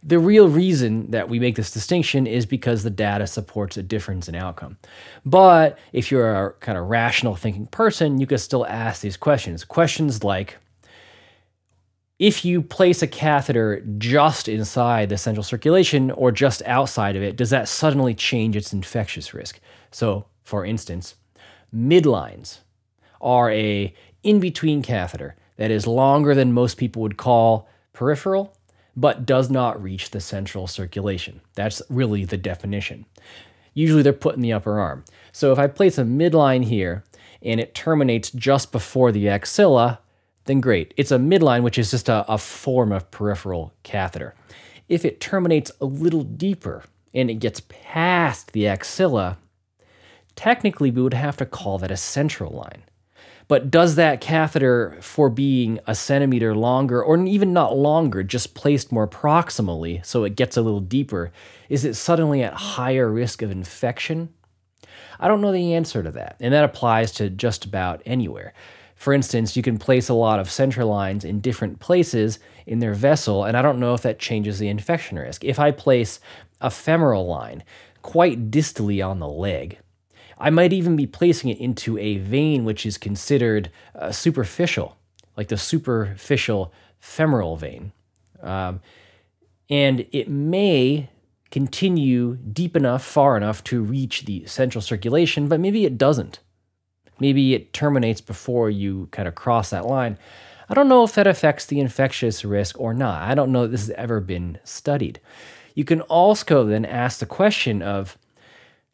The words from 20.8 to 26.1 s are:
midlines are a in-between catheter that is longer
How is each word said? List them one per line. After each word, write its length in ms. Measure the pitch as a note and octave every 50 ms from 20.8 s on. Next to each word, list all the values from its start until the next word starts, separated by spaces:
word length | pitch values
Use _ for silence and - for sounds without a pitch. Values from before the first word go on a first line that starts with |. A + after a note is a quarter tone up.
| - - F2 F2+ F2+ - - _ _ _ _ _ - - - _ _ - -
midlines 840 | A2+ A#2+ C#3 E3+ F3+ D#3 C#3+ A#2 E2+ C2 G#1+ G1+ - - - - - _ _ _ _ _ _ _ _ _ _ _ -
are 300 | - B2 B2 B2 A#2+ A#2
a 420 | G#2+ A2 G#2+ G#2 G#2 G2+ G2+ F2+ - _ _ _ _ _ -
in-between 580 | G#3 G#3 G3+ F#3 F3+ - - D#3+ D#3 D3+ C#3+
catheter 540 | B2+ - A#2+ G2 F2 E2+ - - C#2 C#2+ - _ _ _ _
that 120 | - G#2+ A2
is 160 | A2 G#2 F#2+
longer 480 | A#2 A#2+ C3 C3+ C3+